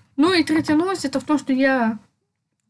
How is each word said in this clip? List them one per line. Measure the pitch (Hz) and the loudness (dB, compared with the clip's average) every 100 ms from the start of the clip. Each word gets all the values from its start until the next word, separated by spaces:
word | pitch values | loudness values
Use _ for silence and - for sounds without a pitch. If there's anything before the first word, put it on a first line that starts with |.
| _ - | _ 0
Ну | 330 | 2
и | 359 | 2
третья | 302 311 311 302 | 0 0 0 0
новость, | 370 359 269 | 0 -2 -4
это | 269 | -4
в | |
том, | 277 294 | -2 -2
что | 285 | 0
я, | 262 269 262 220 214 _ _ _ _ _ _ | 0 2 2 -2 -4 _ _ _ _ _ _